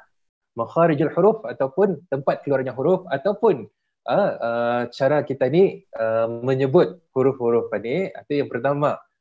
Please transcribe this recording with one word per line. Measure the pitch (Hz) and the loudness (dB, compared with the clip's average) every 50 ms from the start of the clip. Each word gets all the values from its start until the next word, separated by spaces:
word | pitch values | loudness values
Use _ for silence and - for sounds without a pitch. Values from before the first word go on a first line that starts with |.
| - _ _ _ _ _ _ _ _ _ _ | -20 _ _ _ _ _ _ _ _ _ _
makharijul | 117 117 113 - 165 170 170 156 135 160 143 - 170 | -8 -8 -4 0 2 2 4 4 2 0 -2 0 4
huruf | 180 214 220 220 - - | 4 4 4 2 -4 -10
ataupun | - - 180 175 - 185 202 196 175 139 - - 135 | -6 -4 -4 -4 0 0 0 0 0 -4 -6 -6 -6
tempat | 135 135 - 151 - - | -4 -2 -2 -4 -2 -2
keluarnya | - 139 131 131 127 113 127 | -2 0 0 0 -2 -4 -2
huruf | 131 160 - - - - | 0 2 2 0 0 -4
ataupun, | 135 139 - 196 208 - - 220 165 120 98 - _ _ _ _ _ _ - | -6 -4 -2 -2 -4 2 2 2 2 2 -2 -14 _ _ _ _ _ _ -6
uh, | - 131 180 202 156 104 - | -2 0 2 2 0 -2 -2
uh, | - 117 117 120 120 117 120 123 120 120 - | -4 -2 -2 0 0 0 0 -2 -2 -4 -4
cara | - 139 135 151 147 131 | 0 0 2 2 2 0
kita | - 135 - 131 127 | -2 -2 -2 -2 0
ni, | 143 175 196 185 - - _ _ - - | 4 4 4 4 2 -4 _ _ -8 -4
uh, | 113 113 113 113 113 113 | -2 0 0 0 0 -2
menyebut | 117 117 120 131 135 131 139 131 131 180 143 - - - _ _ - 131 | -2 -4 -2 -2 0 0 0 2 4 4 4 4 0 -12 _ _ -2 0
huruf-huruf | 131 135 131 131 120 117 117 117 117 117 110 101 | 2 2 0 0 0 2 2 2 0 -2 -6 -6
ni. | 101 117 135 180 190 - - | -4 -4 -4 -4 -4 -6 -8
Itu | - - - 147 143 | -12 -10 -6 -4 -4
yang | 127 113 - | -4 -4 -6
pertama. | 120 120 139 143 143 147 135 - - - _ _ _ | -4 -2 -2 -2 0 0 -2 -2 -4 -10 _ _ _